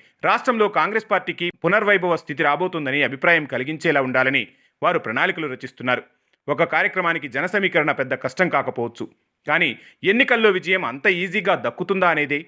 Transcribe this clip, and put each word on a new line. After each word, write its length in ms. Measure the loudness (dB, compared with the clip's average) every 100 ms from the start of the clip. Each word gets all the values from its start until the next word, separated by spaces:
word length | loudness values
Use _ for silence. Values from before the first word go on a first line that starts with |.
| _ _
రాష్ట్రంలో 440 | -2 0 0 0 2
కాంగ్రెస్ 440 | 2 0 -2 -2
పార్టీకి 380 | -2 -2 -4 -6 -2 0
పునర్వైభవ 500 | 2 4 2 2 -2
స్థితి 280 | -4 -2
రాబోతుందని 580 | 0 2 -2 -4 -4 0
అభిప్రాయం 420 | -2 0 2 2 2
కలిగించేలా 560 | -6 -6 -4 0 2
ఉండాలని 460 | 2 2 2 0 -4 _ _ _
వారు 180 | 0 0
ప్రణాళికలు 480 | -2 0 0 -2 -6
రచిస్తున్నారు. 560 | -8 -12 -6 -2 -2 -2 _ _ _ -6
ఒక 160 | 0
కార్యక్రమానికి 640 | 0 2 0 0 -2 -2 -4
జన 180 | -4 -2
సమీకరణ 460 | -2 0 2 0
పెద్ద 220 | 0 -2
కష్టం 360 | -4 -6 -2 0
కాకపోవచ్చు, 560 | 0 -2 -4 -6 -6 -14 _ _ _ -2
కానీ 200 | 0 0 -2 -14 _
ఎన్నికల్లో 460 | 0 2 2 4 4
విజయం 340 | 2 0 0 0
అంత 220 | -2 0
ఈజీగా 460 | 0 -2 -2 0 0
దక్కుతుందా 520 | -2 -6 -4 2 2
అనేదే 300 | 2 0 -4